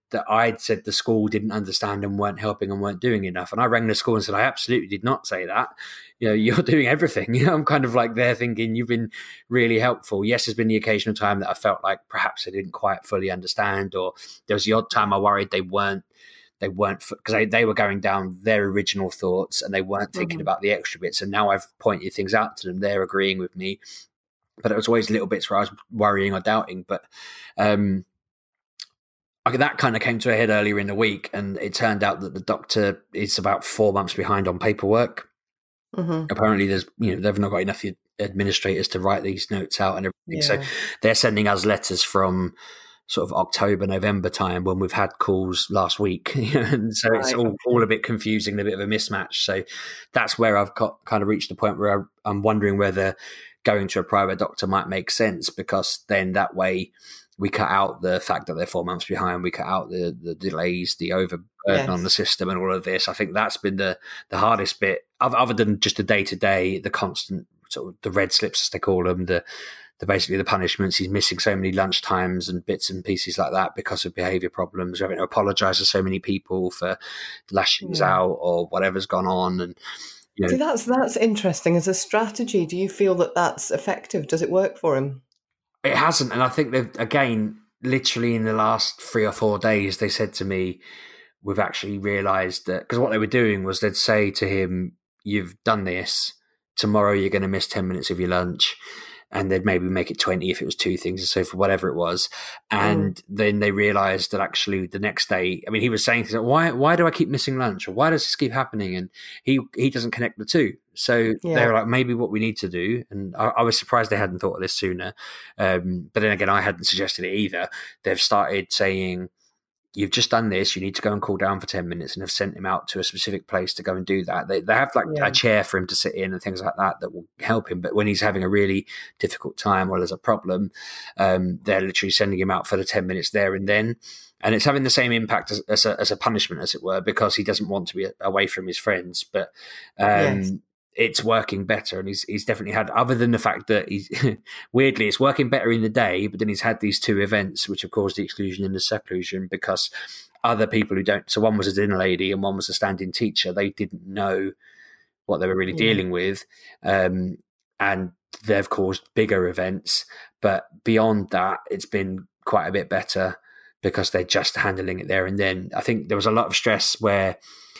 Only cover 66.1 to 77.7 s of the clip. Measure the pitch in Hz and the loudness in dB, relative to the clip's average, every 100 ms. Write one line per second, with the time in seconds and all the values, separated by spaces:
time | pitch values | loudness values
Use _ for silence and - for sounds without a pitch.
66.1 | 104 98 92 101 98 92 95 98 - 95 | 2 0 0 2 4 2 0 -4 -2 -2
67.1 | 90 - 95 - _ _ - 92 90 104 | -4 -6 -8 -10 _ _ -10 -10 -8 -2
68.1 | 95 95 - 107 - - 92 - 92 90 | 0 2 0 0 -2 -4 -2 0 2 2
69.1 | 90 90 87 - - - - - _ 98 | 0 0 -2 -2 -12 -16 -18 -20 _ 0
70.1 | 98 - 95 98 101 92 - 95 - 95 | 0 0 -2 0 0 0 0 0 0 0
71.1 | 101 - 90 110 98 95 95 95 90 - | 0 0 0 0 0 0 2 0 0 0
72.1 | 95 92 90 87 90 - 95 - 95 90 | 0 0 -2 -4 -4 -4 -4 -4 -6 -4
73.1 | 92 - 87 87 92 90 - - 95 90 | -4 -2 -2 0 0 -2 -4 -6 -4 -4
74.1 | 90 90 92 90 - 90 92 90 90 95 | -4 -2 -2 -2 -4 -4 -4 -6 -4 -4
75.1 | 87 90 - 101 95 95 92 98 98 95 | -2 0 2 2 2 2 2 2 2 0
76.1 | 95 - 98 - 92 90 - 87 95 - | -2 -2 -4 -2 -2 -2 -4 -4 -6 -8
77.1 | - - - - 98 92 | -14 -14 -16 -2 0 2